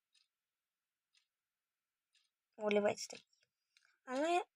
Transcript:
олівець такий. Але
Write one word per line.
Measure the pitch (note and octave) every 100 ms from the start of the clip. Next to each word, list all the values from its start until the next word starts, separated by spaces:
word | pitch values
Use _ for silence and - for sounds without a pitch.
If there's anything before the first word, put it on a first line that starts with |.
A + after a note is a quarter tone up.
| _ _ _ _ _ _ _ _ _ _ _ _ _ _ _ _ _ _ _ _ _ _ _ _ _ -
олівець | G#3+ G#3 G#3 - -
такий. | - - _ _ _ _ _ _ _ -
Але | B3+ D#4+ F4 A4+